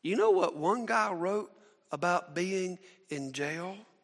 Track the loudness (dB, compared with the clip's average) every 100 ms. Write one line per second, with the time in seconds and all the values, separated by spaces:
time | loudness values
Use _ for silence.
0 | 0 2 6 6 4 0 0 0 2 2
1 | 2 0 -2 -2 -4 -14 -20 _ _ -2
2 | 0 0 0 -4 -2 -2 -2 -6 -14 -20
3 | _ -8 -6 -4 -4 -4 -8 -10 -16 _